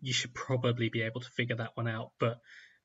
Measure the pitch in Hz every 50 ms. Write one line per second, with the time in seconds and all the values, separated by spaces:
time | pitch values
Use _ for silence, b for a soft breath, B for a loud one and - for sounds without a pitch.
0 | - 131 123 - - 123 - - - - 127 123 120 123 120 117 117 113 - 117
1 | 110 110 110 123 120 - - - 120 120 123 113 113 113 - - 117 117 110 110
2 | 120 - _ - - 117 117 - B B B B B B B B